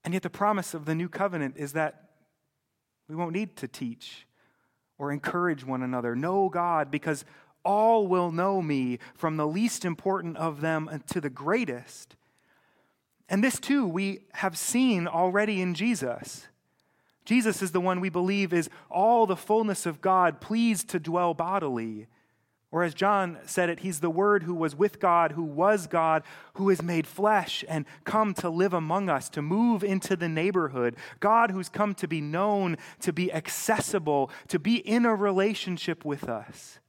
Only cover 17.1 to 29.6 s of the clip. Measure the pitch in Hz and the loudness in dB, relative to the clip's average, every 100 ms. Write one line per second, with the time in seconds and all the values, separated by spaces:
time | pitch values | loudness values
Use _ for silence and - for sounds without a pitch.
17.1 | _ - 240 220 190 185 180 185 180 185 | _ 0 2 2 0 0 0 2 0 -2
18.1 | 175 180 202 190 175 156 - - 175 214 | 0 0 0 2 0 0 -8 -6 2 4
19.1 | 240 214 180 - 220 214 190 175 147 190 | 6 4 2 2 2 2 -2 -4 -2 2
20.1 | 185 175 147 - 220 233 202 - 175 156 | 6 4 2 -4 2 2 0 -2 -6 -2
21.1 | 175 175 160 170 196 156 123 113 107 110 | 0 0 0 -2 -2 -2 -2 -4 -10 -14
22.1 | _ _ _ _ _ _ 160 175 135 196 | _ _ _ _ _ _ 0 0 2 2
23.1 | 202 180 160 - - 175 165 190 156 170 | 4 0 -4 -4 0 0 0 -6 -2 0
24.1 | 165 202 208 165 170 165 143 202 - 190 | 2 4 2 2 -2 -2 2 0 2 2
25.1 | 170 165 151 160 143 190 214 160 170 160 | 4 2 0 -6 2 2 2 0 0 2
26.1 | 160 - - - - 196 185 170 170 156 | 2 -2 -20 -18 -2 2 2 2 -2 -2
27.1 | - 208 214 - - - 160 147 - - | 0 4 4 2 -8 -4 -4 -4 -10 -2
28.1 | 214 214 180 180 165 196 175 156 185 190 | 2 2 0 -2 2 2 2 0 0 2
29.1 | 139 - 151 147 196 | 0 -2 -6 -2 2